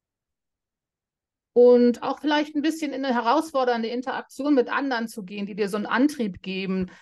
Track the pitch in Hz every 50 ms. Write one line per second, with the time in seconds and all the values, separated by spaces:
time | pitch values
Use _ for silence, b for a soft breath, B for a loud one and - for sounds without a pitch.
0 | _ _ _ _ _ _ _ _ _ _ _ _ _ _ _ _ _ _ _ _
1 | _ _ _ _ _ _ _ _ _ _ _ 240 247 247 247 247 240 240 233 -
2 | - 254 269 - - 294 302 294 302 302 311 302 269 320 320 320 311 285 269 262
3 | 269 277 240 240 233 226 254 311 320 320 - 269 262 247 240 233 226 226 226 240
4 | 254 277 - - - _ - - 269 294 294 262 233 - - 233 277 277 262 226
5 | 226 226 - - 202 180 196 208 202 196 214 185 220 196 196 208 208 - - 220
6 | 262 294 294 - 233 208 180 - _ 190 190 190 190 185 190 190 185 180 B B